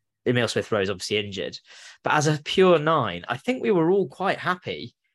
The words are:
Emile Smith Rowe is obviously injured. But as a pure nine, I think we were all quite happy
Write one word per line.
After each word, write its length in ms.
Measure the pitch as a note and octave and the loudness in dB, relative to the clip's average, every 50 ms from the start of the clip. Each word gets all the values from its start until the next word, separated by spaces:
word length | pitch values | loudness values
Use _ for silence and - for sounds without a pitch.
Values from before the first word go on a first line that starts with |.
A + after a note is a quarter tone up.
| _ _ _ _ - A#2+ | _ _ _ _ -2 -2
Emile 200 | B2+ B2 A#2 G#2+ | 0 0 0 0
Smith 240 | - A2+ G2 - | -2 -4 -4 -2
Rowe 100 | A2+ G#2 | -2 -2
is 100 | F#2+ F#2+ | 0 -2
obviously 260 | G2+ F2+ - - G#2 G#2+ | -4 -6 -6 -4 -4 -4
injured. 400 | G#2 G2+ F#2+ F#2+ D2 - - - _ - - - - - - _ - | -4 -6 -8 -8 -10 -10 -10 -14 _ -20 -20 -20 -20 -20 -14 _ -2
But 100 | - C3 | 0 0
as 140 | D3+ C#3 D#3 | 2 2 2
a 120 | D3+ C#3 - | 0 0 -4
pure 340 | - - F#3+ F#3 F#3 F3 D#3 | -2 2 4 6 6 6 4
nine, 460 | D3 D#3 E3 D3+ B2 G2+ F2 F2 F2 - | 4 2 2 2 0 -2 -4 -6 -8 -8
I 100 | A#2+ C3 | -8 -6
think 260 | - - B3+ B3+ - | -4 -6 -4 -2 0
we 80 | A3+ | 0
were 180 | G#3 E3+ D#3+ E3 | 2 2 4 4
all 180 | F#3+ G3+ F#3 - | 2 2 0 -2
quite 280 | - - F3+ G3 D3+ - | -4 -4 -2 -2 -2 -2
happy 560 | - F3 F3+ F#3 - G#2+ F2 D2 - B2 - _ _ _ | -2 -4 -4 -4 -6 -8 -8 -8 -10 -14 -16 _ _ _